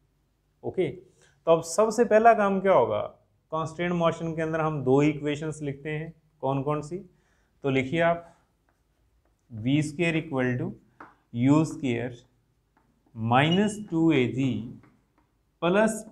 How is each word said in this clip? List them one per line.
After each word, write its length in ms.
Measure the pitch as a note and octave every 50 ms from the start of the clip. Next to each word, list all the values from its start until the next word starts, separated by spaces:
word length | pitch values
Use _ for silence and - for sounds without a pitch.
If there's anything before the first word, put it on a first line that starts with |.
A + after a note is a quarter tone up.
| _ _ _ _ _ _ _ _ _ _ _ _ -
ओके, 240 | A#2+ - F#3+ F3 C#3+
तो 640 | - - - - _ _ _ _ _ _ _ E3
अब 100 | E3 E3 D#3+
सबसे 400 | - - - G#3+ A3+ G#3+ A#3+ A#3+
पहला 280 | - G#3+ G#3+ A3 A#3 A3+
काम 260 | G#3 G3+ G3 G3 F#3+
क्या 120 | F3+ G3 F3+
होगा? 280 | C#3+ A#2+ A2 G#2+ G#2+ G#2 G#2+ - _ _ _ _ _ _ _
कॉन्स्ट्रेंट 420 | D#3 D#3+ D#3+ - - - F3 F3+ F3+
मोशन 400 | F3 E3 E3 D#3+ - E3 E3 D#3+
के 60 | D#3+
अंदर 200 | D#3+ D#3+ D#3+ D#3+
हम 220 | D#3 D#3 D#3 D3 B2
दो 180 | B2+ C3 C#3+ D3
इक्वेशंस 560 | D3+ D3+ C#3+ C#3+ D3 D3 D3 D#3+ D#3 D3+ D3+
लिखते 280 | D3+ C#3+ C3+ C#3+ - D#3
हैं, 240 | D3+ D3+ D#3+ E3 - _ _ _ _ _
कौन 200 | - C3+ C#3 C#3 C3+
कौन 180 | D3 D3+ D3+
सी? 160 | C#3+ D3+ F3 F#3+ G3+ - _ _ _ _ _ _ _ _ _ _ -
तो 60 | C#3
लिखिए 300 | C3 C3+ B2 - E3 E3
आप, 260 | E3+ E3+ E3+ E3+ - - - _ _ _ _ _ _ _ _ _ _ _ _ _ _ _ _ _ _ _ _ _ _ _
वी 300 | B2 G#2+ G#2+ B2 C#3+ D3+ D3
स्क्वायर 340 | D3+ D3 D#3+ F3 E3+ D#3 D#3+
equal 400 | D#3+ - C#3 C3 B2+ B2+ B2 B2
to 140 | D#3+ F#3+ - - _ _ _ - - - - _ _ _ -
यू 280 | A#2+ B2 C3+ D3 D#3 D#3+
स्क्वायर 480 | - - - - C3 A#2 A#2 A#2 B2+ A#2+ - - _ _ _ _ _ _ _ _ _ _ _ _ _ _ _ _ _ -
minus 580 | A#2 A2 A#2 A#2+ C3 C#3+ D#3+ E3+ F#3+ G#3+ G#3+ G#3+ G#3+ G#3 -
टू 220 | E3 E3 E3 E3 D#3
ए 120 | C3 B2+ B2
जी 240 | A2+ C3 C3+ C3 A2+ G#2 A2 C3 - - - _ _ _ _ _ _ _ _ _ _ _ _ _ _ _
plus 360 | E3 E3+ F#3 G#3 A3 G#3+ G#3+ - - -